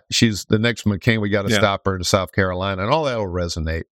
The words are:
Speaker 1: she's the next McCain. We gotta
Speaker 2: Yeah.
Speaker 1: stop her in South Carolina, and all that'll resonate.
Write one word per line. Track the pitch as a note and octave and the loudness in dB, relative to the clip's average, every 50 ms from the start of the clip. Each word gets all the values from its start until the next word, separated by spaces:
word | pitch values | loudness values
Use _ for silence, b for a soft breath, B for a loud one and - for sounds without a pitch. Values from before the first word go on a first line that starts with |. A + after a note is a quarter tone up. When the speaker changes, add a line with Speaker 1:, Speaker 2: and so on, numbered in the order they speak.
| _ _ | _ _
Speaker 1:
she's | - - - A2+ G#2+ F#2 - | 0 2 2 2 2 -2 -2
the | - - G#2+ | 0 0 2
next | A2 A#2+ A#2 - - | 2 0 -2 0 0
McCain. | G#2+ G2+ F#2 - - A2+ A2 | 0 0 0 2 0 0 2
We | G#2 G#2 | 0 0
gotta | G2 G#2 G2 G2 | 0 0 0 2
Speaker 2:
Yeah. | A#2 G#2 | 2 4
Speaker 1:
stop | G#2 G2+ G2 F#2+ - | 4 2 2 0 -2
her | G2 F#2+ | -2 -2
in | F#2 F2 | -2 -2
South | - - G2 F#2 - - | 0 2 2 0 0 0
Carolina, | - G2 F#2 F2+ F2+ F#2 G2 G2 F#2 F#2+ | 0 0 0 0 -2 -2 -2 -2 -2 -2
and | G#2+ C#3 | 0 0
all | D#3+ D#3 | 0 0
that'll | C#3 B2 A2+ G#2 | -2 -4 -4 -4
resonate. | F#2 E2+ F2+ F2 E2+ E2+ F2 D#2+ D#2+ D#2+ E2 E2 - | -4 -2 -4 -4 -4 -4 -4 -4 -2 -4 -4 -6 -10